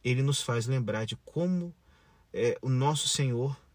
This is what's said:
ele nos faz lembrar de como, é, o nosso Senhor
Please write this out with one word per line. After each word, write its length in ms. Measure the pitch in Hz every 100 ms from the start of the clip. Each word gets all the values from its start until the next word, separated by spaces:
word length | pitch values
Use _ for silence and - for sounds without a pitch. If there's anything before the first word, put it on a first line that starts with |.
ele 180 | 127 127
nos 200 | 135 143
faz 260 | - 117 113
lembrar 380 | 131 110 107 110
de 100 | -
como, 560 | - 151 175 180 175 - _ _ _ _ _
é, 240 | - 117 -
o 60 | 131
nosso 400 | 127 139 151 -
Senhor 500 | - 135 120 135 135 _